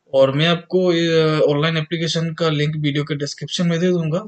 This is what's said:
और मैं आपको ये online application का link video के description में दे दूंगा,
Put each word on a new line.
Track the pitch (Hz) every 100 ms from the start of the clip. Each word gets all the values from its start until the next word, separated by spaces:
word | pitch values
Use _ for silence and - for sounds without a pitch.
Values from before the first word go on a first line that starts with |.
| _
और | 135 135
मैं | 139 160
आपको | 170 - 180 180
ये | 170 170 165 156 156
online | - 143 160 160
application | 156 165 165 165 165
का | 160 165
link | 151 151 156
video | 147 143
के | 147
description | 143 147 - 143 - 175
में | 165
दे | 180
दूंगा, | 180 160 170